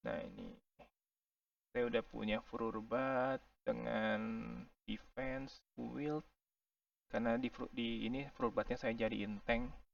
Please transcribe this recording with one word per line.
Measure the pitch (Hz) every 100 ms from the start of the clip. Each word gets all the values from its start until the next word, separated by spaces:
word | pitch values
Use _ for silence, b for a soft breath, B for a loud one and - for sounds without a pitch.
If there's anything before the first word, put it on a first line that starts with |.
| -
Nah, | -
ini. | - - - - _ _ - _ _ _ _ _ _ _ _ 123
Saya | 120
udah | 117
punya | 110 113 107 110 -
Fururbat | 120 113 110 110 117 131 131 131 135 - _ -
dengan | 117 117 113 110 110 110 113 113 82 - - -
defense, | - - - 131 131 135 - _ -
wield. | 117 120 147 151 - _ _ _ _ _ _ _ _
Karena | 113 117 117
di | 127
fru-, | - 127 -
di | 117 113 110
ini | 127 139 -
Fururbatnya | 120 104 107 120
saya | 123 117
jadiin | 110 104 101 101
tank. | - 117 123 - -